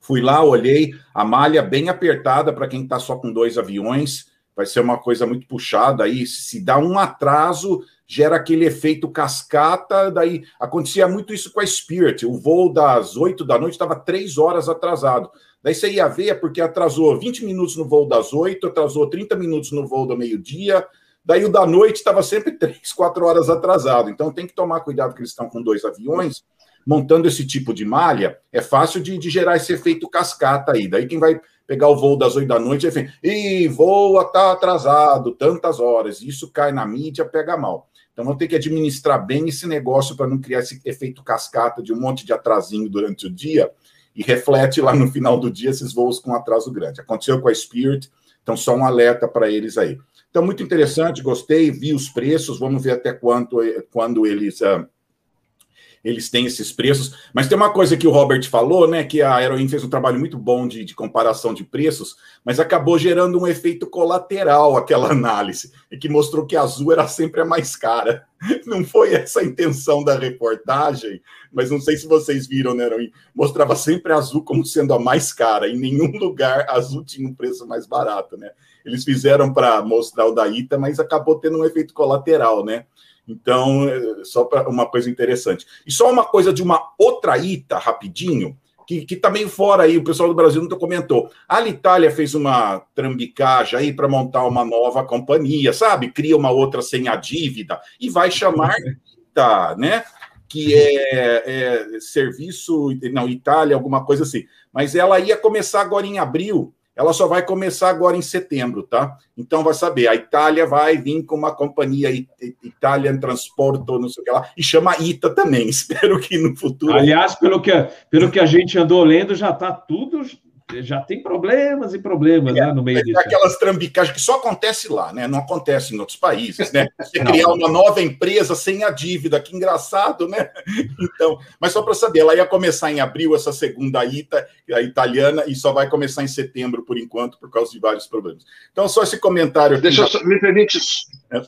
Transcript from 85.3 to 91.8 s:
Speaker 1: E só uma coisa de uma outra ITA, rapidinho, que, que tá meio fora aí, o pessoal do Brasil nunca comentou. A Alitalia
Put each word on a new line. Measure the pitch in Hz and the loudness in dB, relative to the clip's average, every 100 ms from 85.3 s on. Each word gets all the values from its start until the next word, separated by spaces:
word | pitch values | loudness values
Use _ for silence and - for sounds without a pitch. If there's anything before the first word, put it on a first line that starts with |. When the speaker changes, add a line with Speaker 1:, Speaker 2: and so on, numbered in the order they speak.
| 95 - 90 - - - | -2 -2 -6 -8 -20 -10
Speaker 1:
E | |
só | 139 240 | 2 4
uma | 247 | 4
coisa | 214 202 185 | 2 2 2
de | 143 | 2
uma | 180 165 - _ | 0 0 -2 _
outra | 226 247 - 127 | 2 4 0 0
ITA, | 180 175 - - | -2 -8 -6 -6
rapidinho, | - 110 104 - 180 143 87 - _ _ _ | -4 -4 -8 -10 -4 -4 -4 -10 _ _ _
que, | 170 | -10
que | 143 185 | -8 -2
tá | 208 | 0
meio | 202 208 | 0 -6
fora | - 196 196 | -2 2 4
aí, | 160 165 | 6 4
o | |
pessoal | 135 156 170 | 0 0 0
do | |
Brasil | 170 160 147 | 4 4 4
nunca | 170 185 | -2 -6
comentou. | 175 175 - 127 - _ _ | -4 -6 0 0 0 _ _
A | 208 | -2
Alitalia | 226 139 | -2 0